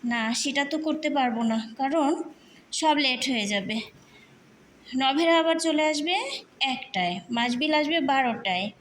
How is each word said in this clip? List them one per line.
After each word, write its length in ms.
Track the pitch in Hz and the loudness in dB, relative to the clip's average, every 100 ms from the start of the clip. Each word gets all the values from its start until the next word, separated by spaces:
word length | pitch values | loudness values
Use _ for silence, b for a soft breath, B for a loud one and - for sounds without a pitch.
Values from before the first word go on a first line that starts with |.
| 240 | -2
না, 100 | 233 220 240 | -2 0 -2
সেটা 220 | 294 285 277 | -2 -2 -2
তো 60 | 311 311 | -2 -2
করতে 220 | 302 302 285 | -2 0 0
পারবো 240 | 247 226 226 | 0 0 0
না, 60 | 226 220 - | 0 -4 -4
কারণ 300 | 269 320 294 339 - - B B B - | -2 2 2 0 -4 -14 B B B 0
সব 160 | 311 294 277 | 2 4 2
লেট 180 | 247 277 | 0 0
হয়ে 140 | 247 202 | 0 0
যাবে। 220 | 202 190 220 - - B B B B - - - - - 254 | -2 -2 -6 -6 -18 B B B B -20 -20 -20 -20 -6 0
নভেরা 300 | 269 277 330 330 | 2 4 4 6
আবার 160 | 330 330 330 | 4 2 2
চলে 180 | 302 311 | 2 2
আসবে 240 | 302 302 381 523 - - - 269 254 | 0 0 -2 -2 -10 -14 -6 -4 -4
একটায়, 400 | - 196 175 180 - 233 | -6 -2 -2 -4 -6 -2
মাসবিল 380 | 240 247 302 302 | -2 0 0 2
আসবে 180 | 294 330 269 | 2 0 2
বারোটায় 540 | 269 254 226 196 180 202 - | 2 0 -2 -4 -4 -4 -8